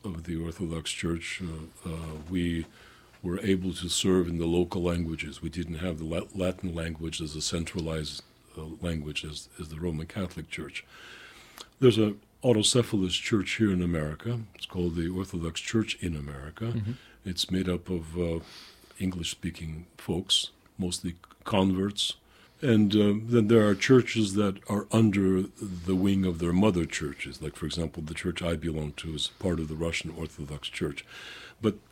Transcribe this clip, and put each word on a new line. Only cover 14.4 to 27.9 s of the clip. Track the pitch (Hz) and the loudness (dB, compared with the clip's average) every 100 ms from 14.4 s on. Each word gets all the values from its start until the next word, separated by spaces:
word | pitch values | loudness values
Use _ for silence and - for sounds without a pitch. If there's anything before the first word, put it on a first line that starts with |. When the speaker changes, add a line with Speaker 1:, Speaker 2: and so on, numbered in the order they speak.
| 107 - | -8 -14
Speaker 1:
It's | - | -10
called | 90 87 85 | -4 -2 -2
the | 85 | -2
Orthodox | 92 95 90 82 - | -4 -4 -4 -6 -6
Church | - 113 110 - | -2 0 0 -2
in | 87 78 | -6 -6
America. | 71 69 71 - | -8 -12 -12 -8
Speaker 2:
Mm-hmm. | 113 113 104 123 - - | -4 -4 -4 -6 -12 -14
Speaker 1:
It's | 95 85 - | -8 -6 -2
made | 92 90 | 0 0
up | 87 90 | -2 -4
of, | 90 80 85 | -6 -4 -4
uh, | 85 82 - - - - - - | -2 -2 -8 -16 -20 -20 -20 -6
English-speaking | 92 90 80 - 85 80 80 78 87 - | -4 -4 -6 -6 -8 -8 -10 -10 -14 -12
folks, | - 85 - - - - _ - | -4 -4 0 0 -2 -10 _ -6
mostly | 90 - 90 82 - - | -4 -4 -6 -8 -14 -16
converts. | - 98 95 92 101 101 - - _ - - _ | 0 4 4 4 0 -2 -4 -6 _ -20 -20 _
And, | 143 107 104 107 | 4 6 8 6
uh, | 104 104 | 4 2
then | 113 120 107 | 2 4 8
there | 117 104 | 8 6
are | 98 | 4
churches | - 127 113 113 101 | 8 8 8 2 2
that | 98 101 95 - | 2 2 0 -2
are | 104 - | -4 2
under | 113 110 98 95 92 95 - | 6 6 6 4 4 0 -6
the | 104 87 87 | -10 -6 0
wing | 92 98 98 | 2 4 4
of | 92 82 | 2 0
their | 87 | 2
mother | 90 107 90 | 6 6 4
churches. | 80 - 73 71 - - | 0 -2 -6 -8 -10 -8
Like, | 76 | -10
for | - 78 | -6 -6
example, | 85 80 | -2 -4